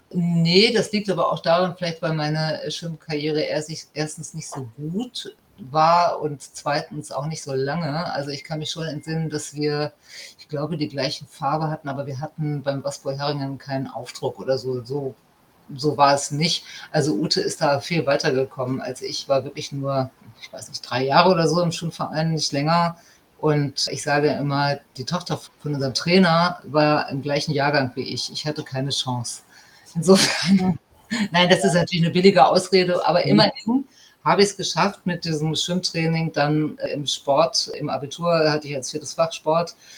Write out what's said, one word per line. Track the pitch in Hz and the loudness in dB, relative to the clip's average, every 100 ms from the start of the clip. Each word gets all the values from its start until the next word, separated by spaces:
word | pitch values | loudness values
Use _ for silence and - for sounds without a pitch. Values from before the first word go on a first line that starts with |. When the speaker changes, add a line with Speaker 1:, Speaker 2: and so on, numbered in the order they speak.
| _ | _
Speaker 1:
Nee, | 180 170 170 165 180 226 | -2 0 2 6 8 8
das | 247 180 | 4 2
liegt | 214 202 | -2 0
aber | 175 175 | 0 0
auch | 160 | 0
daran, | 170 170 185 170 | 2 4 4 -2
vielleicht | 170 165 | -6 -4
weil | 165 | -2
meine | 160 151 156 156 151 151 | -2 0 0 -2 -4 -6
Schwimmkarriere | 156 170 156 - 151 151 151 | -8 -10 -10 -6 -4 0 0
erst | - 151 151 | 0 -2 -4
nicht, | 160 - | -12 -12
erstens | - 151 - 151 | -6 -6 -6 -12
nicht | 160 - | -12 -12
so | - 120 110 | -10 -12 -10
gut | 151 185 254 - - - _ _ 131 | -6 -6 -6 -10 -14 -18 _ _ -6
war | 151 160 170 175 - | 2 4 6 2 0
und | 151 143 | -6 -8
zweitens | - - - 147 160 147 143 | -14 -10 -4 -4 -4 -12 -10
auch | 131 147 | -8 -8
nicht | 160 | -8
so | - | -6
lange. | 135 135 156 156 151 175 | -4 -4 -4 -4 -4 -6
Also | - 143 | -6 -6
ich | 139 | -10
kann | - 156 | -8 -8
mich | 151 | -6
schon | 156 160 | -8 -8
entsinnen, | 147 160 160 160 | -8 -6 -4 -4
dass | 151 151 | -4 -8
wir, | 143 147 147 147 - _ - - - | -4 -2 -2 -4 -8 _ -20 -20 -20
ich | - | -10
glaube, | 143 151 160 | -6 -6 -4
die | 143 | -6
gleiche | 139 139 - | -4 -4 -6
Farbe | 135 - 143 156 160 | -14 -6 -4 -2 -2
hatten, | 156 147 | -6 -8
aber | 135 139 | -8 -8
wir | 127 | -8
hatten | 151 - 151 147 | -10 -6 -4 -4
beim | 139 139 | -4 -4
Waspo | 139 - 139 | -6 -8 -8
Heringen | 139 147 147 135 135 | -6 -4 -4 -6 -8
keinen | - 135 127 | -6 -6 -6
Aufdruck | - 123 - 131 - | -8 -12 -8 -8 -6
oder | 120 131 | -2 -2
so. | 127 127 | -2 -6
So, | 113 143 135 - _ _ _ _ _ | -6 -6 -6 -10 _ _ _ _ _
so | 139 147 135 | -4 -2 4
war | 139 | 4
es | 139 - | 4 0
nicht. | 143 170 - - - - | 0 0 0 -6 -16 -4
Also | 156 151 | 0 2
Ute | 151 165 185 | 0 0 0
ist | - - | 0 0
da | 156 139 | 2 2
viel | - 170 139 | 0 -2 2
weiter | 139 160 | 2 2
gekommen | 131 131 - 127 131 | 0 -2 -4 -4 -4
als | - 127 | -6 -8
ich, | - - - | -8 -8 0
war | 135 | 0
wirklich | 131 147 143 | 0 -8 -8
nur, | 143 135 135 131 - - - | -6 -2 -2 -2 -6 -20 -20
ich | - | -18
weiß | - - | -16 -14
nicht, | - - | -14 -6
drei | 127 | -2
Jahre | 135 147 180 | 2 6 6
oder | 175 160 | 6 4
so | 160 | 2
im | 175 | 0
Schwimmverein, | 165 165 - 160 151 160 | -2 -6 -6 -6 -2 0
nicht | 160 - | 0 -2
länger. | 139 151 170 170 170 - _ _ _ | -2 2 2 2 -2 -18 _ _ _
Und | 156 147 143 - - | 2 4 2 -2 -6
ich | 120 | -4
sage | - 143 147 | 0 2 2
immer, | 127 143 139 143 143 - - | 2 0 0 0 -2 -6 -12
die | |
Tochter | 123 170 - 156 - _ | -6 -6 -4 -8 -8 _
von | 147 | -6
unserem | 143 135 | -2 -2
Trainer | 117 170 185 185 165 175 175 | -2 2 6 6 4 2 -2
war | 131 147 151 147 - | -2 2 4 2 0
im | 139 | -4
gleichen | 135 147 - | -2 -2 -2
Jahrgang | 139 139 143 131 127 | 0 2 2 0 -4
wie | |
ich. | 123 127 - | -8 -6 -8
Ich | - 151 | -6 -6
hatte | 151 | -6
keine | 151 131 139 | -6 -6 -4
Chance. | 127 - 123 120 - - - - - - 170 | -4 -4 -6 -6 -10 -16 -20 -20 -20 -10 -4
Insofern, | 160 196 - - 156 196 185 175 _ _ | 6 6 6 0 4 4 4 -2 _ _
<laughs> | _ 233 196 | _ -4 0
nein, | 170 175 | 2 4
das | 185 | 4
ist | 196 | 4
natürlich | 170 170 175 | 2 2 2
eine | 165 | 2
billige | 147 190 185 160 | 6 6 8 6
Ausrede, | 175 - 190 180 180 | 4 2 2 4 2
aber | - 170 | 2 2
Speaker 2:
Mhm. | 147 | 4
Speaker 1:
immerhin | 208 202 - - 254 269 _ - _ | 6 4 2 0 0 -2 _ -20 _
habe | 151 180 | 2 4
ich's | 196 - | 4 2
geschafft, | 175 160 190 - - | -4 0 0 0 -4
mit | 175 | -4
diesem | 165 156 156 | -2 -2 0
Schwimmtraining | 147 - 180 - 170 165 165 160 | -2 -2 -2 -2 -2 0 0 -2
dann, | - 147 151 151 - | 0 2 2 0 -4
äh, | - | -6
im | 143 131 | -4 -4
Sport, | - - 139 165 - - - | -6 0 4 4 2 -4 -6
im | 147 | -6
Abitur | 135 135 - 170 165 156 | -6 -8 -4 0 4 4
hatte | 151 143 | 0 -4
ich | |
als | 143 - | -8 -6
viertes | 156 151 | -8 -10
Fach | - 165 | -2 -2
Sport, | - 156 165 170 - - | -2 0 0 0 -8 -20